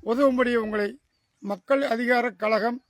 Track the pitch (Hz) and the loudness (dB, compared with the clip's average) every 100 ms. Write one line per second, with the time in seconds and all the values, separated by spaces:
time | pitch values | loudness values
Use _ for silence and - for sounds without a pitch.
0 | - 240 277 254 240 233 214 214 208 269 | -4 2 2 2 0 0 -2 -2 -4 -6
1 | _ _ _ _ 202 196 - 277 277 226 | _ _ _ _ -10 -6 0 0 0 -2
2 | 247 247 240 185 214 214 226 240 | 0 0 0 -2 -2 0 0 -4